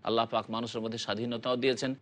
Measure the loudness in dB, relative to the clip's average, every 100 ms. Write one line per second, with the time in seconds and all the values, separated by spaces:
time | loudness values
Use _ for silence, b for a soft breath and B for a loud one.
0 | 2 2 2 0 0 -4 -2 -4 -4 -4
1 | -2 -2 -2 -2 0 2 2 2 0 -4